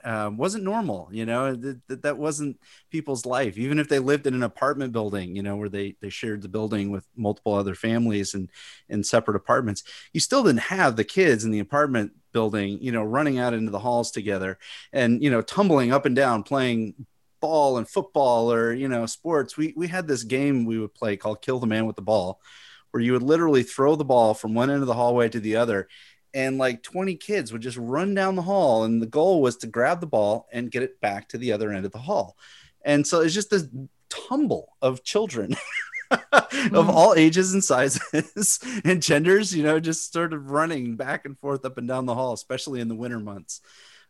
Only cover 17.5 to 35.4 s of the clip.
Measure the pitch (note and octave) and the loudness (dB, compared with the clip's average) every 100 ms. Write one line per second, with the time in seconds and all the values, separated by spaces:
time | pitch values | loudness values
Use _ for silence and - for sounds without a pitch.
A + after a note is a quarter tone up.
17.5 | D#3+ C#3 B2 A2 G3+ - D#3 C3 A#2 A#2 | 2 2 2 -2 -4 -2 2 4 4 4
18.5 | A#2 A#2 B2 C3+ A#2+ A#2 - E3 D#3 B2+ | 2 2 -2 -2 -2 -4 -6 -2 0 -2
19.5 | - D#3 D3+ F3 F#3 D#3+ B2+ A2+ C3 C#3+ | -4 -6 -4 -6 -4 -2 -2 -2 -2 0
20.5 | C3+ A#2 A2+ G#2+ - A2+ G2 G#2+ G#2+ - | 0 0 -2 -6 -6 -4 -2 -4 -6 -2
21.5 | B2+ A#2+ A2 A2+ G#2 F#2+ G#2+ F2+ - - | -2 0 0 -2 -4 0 0 0 -6 -16
22.5 | - - - _ B2 A#2 B2+ B2+ E3 E3 | -20 -20 -20 _ -2 2 2 4 4 4
23.5 | C3+ A#2+ - C3+ D#3 C#3 B2 A2 G#2+ A2 | 4 2 2 2 2 2 4 4 2 -2
24.5 | A2+ C3 C#3+ C3 A#2 B2 B2 A#2 A#2 G#2+ | 0 2 0 0 0 2 2 2 0 -2
25.5 | A2 A#2+ G2 F#2 - - _ _ C3+ C3+ | 0 2 0 -4 -12 -20 _ _ -4 -2
26.5 | C3+ C3 A#2 - F3+ F#3+ F3 - G#3 A#2 | 0 0 -2 -8 -6 -4 -6 -4 -4 -4
27.5 | A2+ B2 A#2+ A#2 C#3 F#3+ G3 F#3+ F#3+ E3+ | -8 -8 -8 -4 -2 0 0 0 -2 0
28.5 | G3 D3+ A2+ A2+ A2+ A2+ D3 F3 F3+ B2+ | 2 4 4 2 0 0 2 4 4 4
29.5 | A#2 A#2 A#2 C3 F3 E3 A2 G#2 A2+ - | 0 -6 0 0 0 -2 0 2 0 -4
30.5 | A#2+ A#2+ A#2+ C3 - G#2+ G2+ - A#2 B2 | -8 -6 -4 -4 -2 -4 -4 -8 -8 -4
31.5 | G#2 G#2+ G2+ G2 A2 C#3 G3+ F#2 - - | -2 -2 -4 -8 -8 -6 -4 -4 -10 -20
32.5 | - - _ - D3 C#3+ E3+ D#3+ F#3+ G3 | -20 -20 _ 0 0 2 2 2 0 0
33.5 | G3 C#3+ B2+ C3+ _ - - - C4+ C4 | -2 -2 -10 -16 _ -16 -14 -6 0 0
34.5 | B2+ - - C3 B2+ - G#3 G#3+ A#2 | -2 -6 -2 -2 0 -2 -2 -2 -4